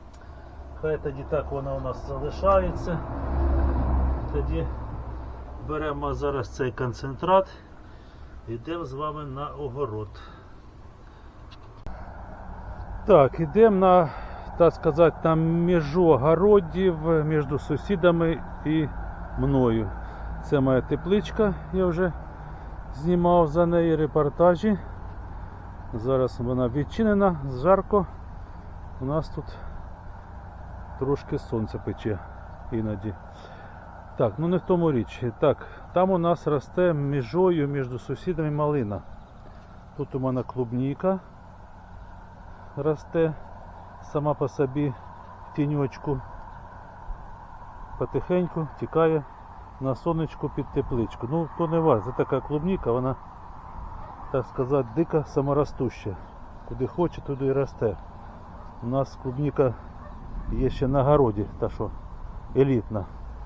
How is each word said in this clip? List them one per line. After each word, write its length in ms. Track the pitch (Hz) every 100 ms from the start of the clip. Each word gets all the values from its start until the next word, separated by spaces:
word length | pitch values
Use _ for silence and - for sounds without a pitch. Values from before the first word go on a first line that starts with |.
| - - - - - - - -
Хай 160 | 156 151
тоді 280 | 151 135 139
так 220 | 151 -
вона 220 | 139 139
у 80 | 135
нас 260 | 131 117 -
залишається. 920 | 135 143 - 190 196 180 - - 165 - - - - - - - - - - - - -
Тоді 340 | 143 - 165 143 - - - - - - - - - -
беремо 460 | 151 156 143 143
зараз 420 | 127 143 139 - -
цей 160 | 127
концентрат, 880 | 123 127 110 135 127 - 190 285 - - - - - - - - - -
йдемо 380 | 117 151 170 143
з 80 |
вами 320 | 135 151 151 147
на 220 | 131 143
огород. 600 | 131 143 131 135 107 104 - - - - - - - - - - - - - - - - - - - - - - - - - - - - - -
Так, 340 | 175 135 -
йдемо 360 | 160 190 226 190
на, 340 | 190 180 151 - - - - -
так 160 | 170
сказати, 440 | - 165 147 165 -
на 120 | 165 160
межу 720 | 165 170 170 175 143 165 170
огородів 1160 | 135 143 160 202 208 165 165 190 160 160 160 151
між 200 | 156 139 143
сусідами 840 | - 147 - 196 175 170 165 160 - - 147
і 220 | 156 147 - - - - -
мною. 520 | 131 139 123 113 101 - - - - -
Це 160 | - 143
моя 220 | 131 131
тепличка, 720 | - 143 170 208 - - 208 156 -
я 120 | 185 180
вже 280 | 165 185 - - - - - - - -
знімав 540 | - 160 175 175 175 160
за 180 | 160 170
неї 300 | 170 170 156
репортажі. 840 | 151 156 143 - 175 175 220 196 - - - - - - - - - - -
Зараз 460 | 117 120 131 127 -
вона 300 | 120 127 127
відчинена, 680 | 135 143 - 220 202 196 160 139 127
жарко. 420 | 156 196 - 208 165 - - - - - - - - -
У 40 | 131
нас 240 | 156 -
тут 280 | - - - - - - - - - - - - - - - - -
трошки 400 | 131 143 - 147
сонце 380 | - 117 107 110
пече 420 | - 98 113 98 - - - - -
іноді. 420 | 117 107 104 104 90 - - - - - - - - - -
Так, 160 | 120 101
ну, 100 | 170
не 100 | 180
в 40 |
тому 300 | - 180 165
річ. 320 | 127 - - 123 -
Так, 180 | 151 - - - -
там 180 | 175 185
у 60 | 185
нас 300 | 170 165 156
росте 460 | 147 - - 180
межою 760 | 151 143 143 117 170 185 170 143
між 340 | 143 127 123
сусідами 500 | - 131 180 165 151
малина. 500 | 147 147 147 107 101 - - - - - - - - - -
Тут 180 | 139 139
у 40 |
мене 240 | 131 127
клубніка 760 | - 127 120 123 135 139 185 190 - - - - - - - - - - - - - - - 147
росте 580 | 147 151 - 165 160 151 - - - - - -
сама 320 | - 151 151
по 140 | 147 139
собі 460 | - 135 139 147 123 - - - - -
в 60 | -
тіньочку. 640 | 147 147 135 - - 131 - - - - - - - - - - - - - - - - - -
Потихеньку 720 | 131 - - 180 175 170 151 -
тікає 440 | - 160 160 156 135 - - - - -
на 160 | 135 120
сонечку 540 | 170 160 151 - 147
під 160 | - 135
тепличку. 540 | 143 - 120 107 - 117
Ну, 200 | 165 160 -
то 100 | 165
не 120 | 165
важливо, 320 | 160 113 107
це 120 | 127
така 240 | 143 135 -
клубніка, 440 | 151 170 190 123
вона, 240 | 120 131 127 - - - - - - - - - - -
так 140 | 135 -
сказати, 420 | - 127 143 120 120
дика, 280 | 170 160
саморостуща. 920 | 139 151 139 143 143 - 127 - 107 92 - - - - -
Куди 200 | 117 127
хоче, 340 | - 170 -
туди 240 | - 135 135
і 60 |
росте. 460 | 135 131 - 117 - - - - - - - - -
У 40 | 120
нас 320 | 135 131 -
клубніка 500 | 131 127 147 143 131 110 - - - - - - -
є 180 | 110 127
ще 180 | - 135
на 160 | 139
городі, 420 | 131 147 123 104 101 -
та 100 | 110
що 200 | - 104 - - - - - - 127
елітна. 500 | 139 123 - 107 87 - - -